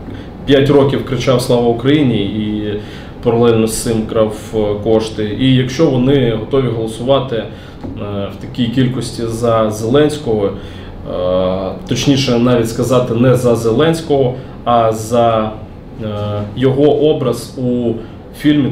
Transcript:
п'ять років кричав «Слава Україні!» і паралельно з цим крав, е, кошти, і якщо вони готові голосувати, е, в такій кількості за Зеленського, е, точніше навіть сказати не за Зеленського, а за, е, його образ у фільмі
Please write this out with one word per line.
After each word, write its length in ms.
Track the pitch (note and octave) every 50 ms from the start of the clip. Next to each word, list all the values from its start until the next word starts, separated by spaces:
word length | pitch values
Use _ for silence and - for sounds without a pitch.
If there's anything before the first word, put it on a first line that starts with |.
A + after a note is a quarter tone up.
| - - - - - - - - -
п'ять 240 | C3 C#3 C3+ C3 C3
років 360 | C#3+ C#3+ C3 C3+ - A2+ A2
кричав 360 | - B2+ - - C3+ B2+ -
«Слава 260 | - - B2 A#2+ A#2+ A#2
Україні!» 540 | A#2 A#2 B2+ C#3 D3 D#3 C#3+ A#2+ A2 G2+ G2
і 500 | G2 G#2 G#2+ G#2+ G#2+ G#2+ G#2+ G#2 G#2 G2+ G#2 G#2 - - - - - - -
паралельно 440 | - A#2+ A#2 A#2 A#2+ A#2 A2+ A2 A2
з 160 | A2 - -
цим 240 | - A#2+ A2 A2 A2
крав, 280 | - - A2 G#2+ G#2+ - - - - A2+
е, 40 | A2 G#2+ G#2 G#2 G#2 G#2
кошти, 520 | A2+ A2 A2 A2 G#2+ - A2 G#2+ G#2 G2+ G2+
і 140 | C3 C3 C3
якщо 320 | B2 B2+ B2 - - E3
вони 440 | D3 C3 B2+ B2 C3+ D3 C#3 B2 A#2
готові 380 | A2 A2 - - C#3 C3+ B2+ A#2
голосувати, 680 | A2+ A2+ A2+ A2 - - A#2+ C3 C#3 B2+ A2+ A2+ A#2
е, 100 | G#2+ G2+ - - - - - - - - F#2+ G2 G#2+ G#2
в 360 | G#2 G2+ G2+ G2 F#2+ G2 -
такій 260 | - - - C#3 A#2+
кількості 600 | A2+ A#2 C3 B2+ B2 B2+ A#2+ - - - A#2 A#2
за 440 | A#2 A2+ A2+ A#2+ A2+ A2+ A2+ A2 G#2+
Зеленського, 760 | G#2 G#2+ A2+ A2+ C3 D3 D3+ D3 D3 - - A#2+ A2 G#2 G2
е, 1300 | F#2 - - - - - - - - - - - F#2+ F#2 F#2 F2+ F2+ F#2 F#2 F#2 F#2 F#2 F#2+ F#2+ F#2 F#2+ - - -
точніше 500 | B2+ - - D3 C3+ B2+ - C3 A#2+ A#2
навіть 320 | A#2+ B2 B2 A#2 A2 A2
сказати 440 | - B2+ A#2 A2+ C3 B2 A#2+ - A2+
не 220 | A#2 B2+ C3 A2+
за 200 | - A#2+ A#2+ A#2
Зеленського, 800 | G#2+ A2 A2+ A2 C3+ D#3 E3 E3 E3 - - C#3+ C#3 B2+ B2 - - - - - - -
а 280 | A#2+ A#2+ A#2 A2+ A2
за, 600 | G#2+ G#2 A2 A2 B2 A#2+ A#2 A#2 A2+ A2 A2 G#2+ - - - - - - - - - - A2
е, 20 | G#2+ G#2 G#2 G#2 G#2 G#2 G#2 G#2 G2+ -
його 360 | B2+ C3 C3 C3 C#3 D3 C#3+
образ 680 | - - D3 D#3 D3 C3+ B2+ A#2+ A2+ - - - - C3+
у 340 | B2+ B2 B2 B2 A#2 A#2 A2+ A2 - - - - - - - -
фільмі 320 | - D3+ D3 D3 B2+ G#2+